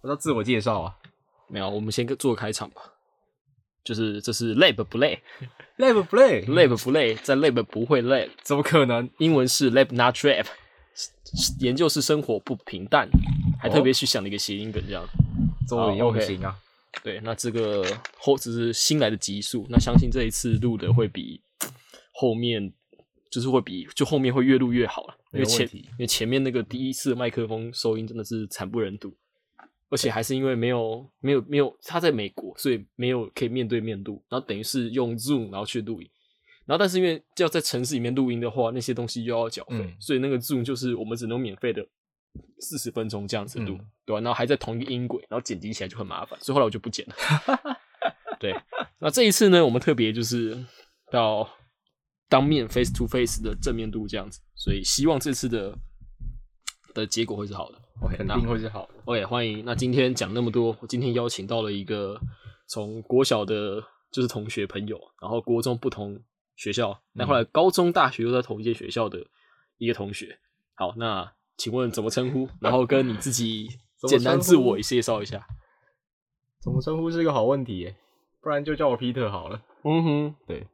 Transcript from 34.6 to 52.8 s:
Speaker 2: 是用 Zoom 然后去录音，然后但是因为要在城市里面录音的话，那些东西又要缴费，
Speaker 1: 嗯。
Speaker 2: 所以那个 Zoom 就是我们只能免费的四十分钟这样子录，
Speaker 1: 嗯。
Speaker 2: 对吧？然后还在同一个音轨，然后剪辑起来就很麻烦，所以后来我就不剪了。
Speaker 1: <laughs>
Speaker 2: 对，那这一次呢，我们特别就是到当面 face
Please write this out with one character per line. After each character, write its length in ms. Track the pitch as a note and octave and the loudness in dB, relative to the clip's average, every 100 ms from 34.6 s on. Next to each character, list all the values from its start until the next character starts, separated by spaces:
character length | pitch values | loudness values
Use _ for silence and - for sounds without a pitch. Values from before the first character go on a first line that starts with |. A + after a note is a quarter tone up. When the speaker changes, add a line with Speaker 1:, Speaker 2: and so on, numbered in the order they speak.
Speaker 2:
是 260 | A2 C3+ A#2 | -4 -4 -2
用 240 | B2 A#2+ A#2 | -2 -2 -2
Zoom 340 | A#2+ C#3+ G#2+ | -2 -2 -2
然 80 | F#2+ | -8
后 60 | G#2 | -6
去 160 | A#2+ | -6
录 180 | G#2+ G#2+ | -6 -10
音， 100 | - _ _ _ _ _ | -12 _ _ _ _ _
然 100 | - | -2
后 40 | D#3 | 2
但 100 | G3 | 2
是 80 | F#3 | 4
因 80 | |
为 180 | F3+ D#3+ _ - | 2 0 _ 0
要 100 | E3+ | 2
在 140 | E3 | 2
城 240 | D3 A#2+ | -2 -2
市 80 | B2 | -2
里 80 | C#3 | -2
面 140 | A#2+ | -2
录 180 | B2+ B2+ | 0 0
音 80 | A#2 | 0
的 100 | A#2+ | -4
话， 200 | A#2+ A#2 | 0 0
那 100 | B2+ | 0
些 140 | A#2+ | -4
东 120 | A#2+ A#2 | -4 -4
西 180 | B2 | -6
又 140 | A#2 A#2 | -2 -2
要 120 | A2+ | -2
缴 120 | - | -6
费， 120 | - A#2+ | -8 -6
Speaker 1:
嗯。 180 | F#2+ F2 | -6 -10
Speaker 2:
所 160 | - C3+ | -2 0
以 20 | |
那 100 | C3+ | 0
个 100 | C3 | -2
Zoom 260 | B2 C#3 | -2 -4
就 100 | A#2+ | -2
是 200 | B2 B2+ | -4 -2
我 100 | A#2 | -4
们 120 | G#2+ A#2 | -4 -6
只 100 | A#2+ | -4
能 120 | A#2+ | -4
免 160 | A#2+ G2 | -6 -4
费 180 | B2 | -4
的 120 | G#2 G2+ _ _ _ _ - - _ | -4 -8 _ _ _ _ -20 -20 _
四 200 | - D3+ | -10 -8
十 120 | A#2+ | -6
分 160 | A#2 A2 | -6 -6
钟 220 | G#2 G2+ | -6 -6
这 80 | A2 | -6
样 100 | G2+ | -6
子 120 | C3 | -8
录， 160 | G#2 F#2 | -8 -8
Speaker 1:
嗯。 80 | G#2+ _ - | -12 _ -6
Speaker 2:
对 80 | G#2+ | -4
吧？ 40 | |
然 100 | A#2 | -2
后 0 | |
还 140 | A#2 A#2+ | -2 0
在 100 | C#3 | 0
同 240 | - A2+ | -2 -8
一 40 | |
个 60 | B2 | -6
音 160 | B2 B2 | -6 -4
轨， 160 | - - | -6 -6
然 100 | A#2 | -8
后 60 | |
剪 160 | - G2 | -6 -8
辑 100 | F#2+ | -8
起 100 | A2+ | -8
来 40 | F#2+ | -8
就 100 | A2+ | -10
很 80 | G2 | -10
麻 180 | F2+ | -10
烦， 160 | F2+ - | -10 -12
所 100 | - | -2
以 40 | |
后 60 | C#3 | 2
来 40 | |
我 60 | A#2 | 2
就 80 | G#2+ | 0
不 100 | A#2+ | -8
剪 180 | - - | -10 -12
了。 80 | - - D3+ - C4+ D4 | -8 0 0 2 -2 -2
Speaker 1:
<laughs> 680 | C4 _ _ - - - - | -10 _ _ -6 -6 -14 -8
Speaker 2:
对， 160 | G2+ F#2 _ - - _ | -6 -6 _ -10 -10 _
那 100 | D3+ | -2
这 140 | D3 | 4
一 60 | A3+ | 4
次 200 | F#3 G#3 | 6 8
呢， 120 | F3 | 8
我 60 | D#3 | 6
们 100 | A#2 | 4
特 160 | - | 2
别 160 | A2+ A2 | 2 2
就 120 | A2 | 0
是 420 | A#2 A#2+ A2 A#2 B2 - _ _ _ | -2 -2 -4 -6 -14 -20 _ _ _
到 360 | B2 A2 G#2+ A2+ - _ _ _ _ _ _ _ | 0 2 0 -4 -10 _ _ _ _ _ _ _
当 160 | C3 | 4
面 240 | C#3 D3+ A2+ | 6 2 0
face 240 | B2 | 0